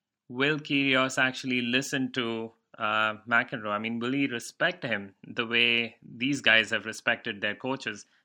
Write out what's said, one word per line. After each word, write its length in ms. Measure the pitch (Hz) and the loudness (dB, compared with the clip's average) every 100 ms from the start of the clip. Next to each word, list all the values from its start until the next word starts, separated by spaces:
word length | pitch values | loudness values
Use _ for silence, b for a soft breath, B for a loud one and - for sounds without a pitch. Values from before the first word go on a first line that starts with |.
| _ _ - | _ _ -10
will 300 | 123 143 151 | 0 0 0
Kyrgios 600 | 151 143 139 131 131 139 | -2 0 2 2 2 2
actually 420 | 131 127 131 127 | 0 0 -2 -2
listen 500 | 120 127 135 143 127 | 0 0 0 -2 -2
to, 400 | 131 117 113 113 - _ - | -2 -2 -4 -6 -12 _ -4
uh, 380 | 110 107 110 107 113 | 0 2 2 -2 2
McEnroe? 420 | 117 127 127 104 | 2 2 -4 -2
I 80 | 104 | -2
mean, 200 | 113 117 | -2 -2
will 140 | 120 | -2
he 140 | 139 139 | 0 0
respect 560 | 117 - - 165 180 | -2 -8 -2 -2 -2
him 300 | 131 104 98 - - | -4 -4 -4 -16 -8
the 200 | 113 113 | -6 0
way 500 | 117 120 117 117 - | 4 4 4 0 -8
these 380 | - 117 131 139 | -18 -4 -2 2
guys 300 | 113 110 107 | 6 6 4
have 160 | 107 110 | -2 -4
respected 540 | 107 - 113 120 104 | -4 -2 -2 -4 -4
their 140 | 107 | -4
coaches? 520 | 101 127 135 - 104 - _ | -4 -6 -4 -6 -8 -14 _